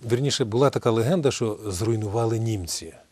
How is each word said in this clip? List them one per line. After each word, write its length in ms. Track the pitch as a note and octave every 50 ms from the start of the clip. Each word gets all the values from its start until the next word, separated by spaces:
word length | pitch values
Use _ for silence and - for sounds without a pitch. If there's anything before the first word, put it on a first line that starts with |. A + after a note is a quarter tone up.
| - A2+ A2+
Вірніше, 320 | A#2+ C#3 C#3+ - - C3+
була 260 | A2 G#2 A#2+ C#3+ C#3
така 200 | - - - B2
легенда, 400 | A2+ A2+ A2+ B2+ F3+ F#3 D3 C3+
що 280 | A2+ - A#2+ A2 G#2 - A2
зруйнували 720 | G#2 F#2+ F2 G#2+ A2+ A#2 A2 G#2+ G#2 G2 A2+ A#2 A2+ A2+ A2+
німці. 560 | A2+ A2+ A2 G2 F2 E2 - - E2 D#2+ - - - _